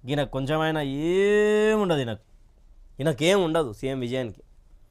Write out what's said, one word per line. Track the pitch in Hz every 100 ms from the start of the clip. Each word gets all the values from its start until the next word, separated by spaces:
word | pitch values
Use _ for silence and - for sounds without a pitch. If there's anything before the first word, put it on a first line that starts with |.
| 123
ఈయన | 147
కొంచెమైనా | 131 135 135 156 156 160
ఏముండదు | 143 139 160 185 202 208 214 214 214 214 202 156
ఈయనకు. | 120 107 _ - - _ - - - -
ఈయనకేం | 139 135 156 202
ఉండదు | 175 160 143
సీఎం | 104 131 135
విజయన్కి. | 123 127 120 - - - - - -